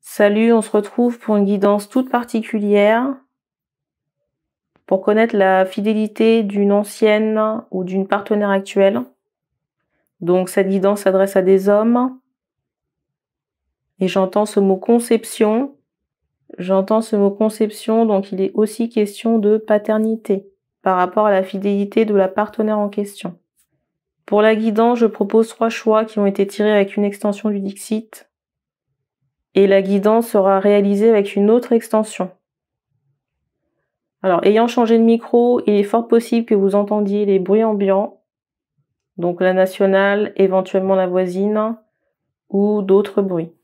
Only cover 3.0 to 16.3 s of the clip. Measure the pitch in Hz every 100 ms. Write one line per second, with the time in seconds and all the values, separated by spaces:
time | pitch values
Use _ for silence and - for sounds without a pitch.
3 | 262 269 _ _ _ _ _ _ _ _
4 | _ _ _ _ _ _ _ _ - 190
5 | 190 214 233 214 190 190 190 202 208 214
6 | 214 208 226 226 202 202 202 202 202 -
7 | 220 214 220 214 214 220 - 185 180 190
8 | 190 202 208 208 202 196 196 202 196 226
9 | 254 _ _ _ _ _ _ _ _ _
10 | _ _ 170 180 185 - 190 196 190 202
11 | 190 190 196 196 185 196 196 208 220 240
12 | 254 254 _ _ _ _ _ _ _ _
13 | _ _ _ _ _ _ _ _ _ _
14 | 185 196 190 202 208 - 196 190 - 233
15 | 233 226 - - 214 220 277 _ _ _
16 | _ _ _